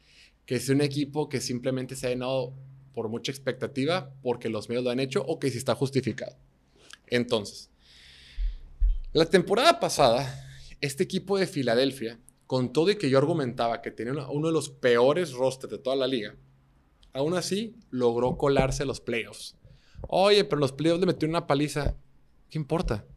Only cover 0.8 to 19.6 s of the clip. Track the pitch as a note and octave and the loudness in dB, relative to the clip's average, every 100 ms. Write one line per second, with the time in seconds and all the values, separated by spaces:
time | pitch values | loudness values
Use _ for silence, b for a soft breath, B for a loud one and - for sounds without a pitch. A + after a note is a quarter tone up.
0.8 | D3 C3+ C#3+ D3+ D3 B2+ - B2 B2+ C3 | 2 -2 -4 -4 -4 -4 -4 -4 -2 -4
1.8 | C3 C3 B2+ B2 B2+ C3 B2 - - - | -4 -6 -4 -2 -2 -2 -4 -10 -18 -20
2.8 | - - A2 A#2 D3 C3+ C3 A#2+ A2 C3 | -12 -8 -6 -4 -6 -6 -6 -4 -4 -2
3.8 | C#3 F#3 F3+ - B2 A#2+ A#2 G#2+ G#2 A#2+ | 0 0 -4 -6 -4 -2 -2 -4 -4 -2
4.8 | B2 B2 C3+ G3+ - D#3+ C#3 A#2 - A2+ | -2 -2 -2 -2 -2 -2 -2 -2 -2 0
5.8 | C3+ C3 A#2 - - - _ _ _ B | 0 0 -2 -4 -10 -14 _ _ _ B
6.8 | B B _ A#2+ A#2+ A2+ G2+ - - _ | B B _ -2 0 -2 -2 -10 -18 _
7.8 | B B B B B B B B B - | B B B B B B B B B 0
8.8 | - - - D3 E3 F#3 - G3+ D#4 E4+ | 2 2 0 2 4 4 4 4 4 4
9.8 | E3+ - C3 A#2+ C3+ B B B B - | 2 4 6 6 0 B B B B -8
10.8 | C#3+ - F3+ F#3 - G3 F#3 D3 A#2+ A2+ | -6 -2 -2 -4 -2 -2 -2 -2 0 2
11.8 | C3+ C3+ A2+ A#2 _ _ - C3 B2 C3+ | 2 -2 -10 -12 _ _ -4 -2 0 2
12.8 | F3 G#3 C#3 C3+ C#3+ E3+ B2+ G#2+ A#2 A2+ | 2 2 2 4 4 2 -2 -2 -2 -2
13.8 | A2+ - A2+ D3 - D3 D#3+ D#3+ C3+ - | -6 -8 -6 -6 -6 -4 0 0 -2 0
14.8 | B2+ A#2+ C3 D#3+ E3+ B2 C3 C3 - G#2+ | 4 6 6 4 0 -2 -2 -2 -8 -8
15.8 | B2+ C3+ B2+ C3 G#2 - - _ _ _ | -4 -2 0 -2 -6 -12 -20 _ _ _
16.8 | _ _ _ C3 D3 F3+ - F#3+ A3+ - | _ _ _ -4 -2 -2 -2 -4 -4 -10
17.8 | _ B2+ A#2+ A#2 B2+ F3 C#3+ C3+ C3+ C3+ | _ 0 2 4 2 2 2 4 2 0
18.8 | C#3 A#2 - A#2 G2+ A2+ - - | -4 -6 -6 -6 -6 -12 -16 -18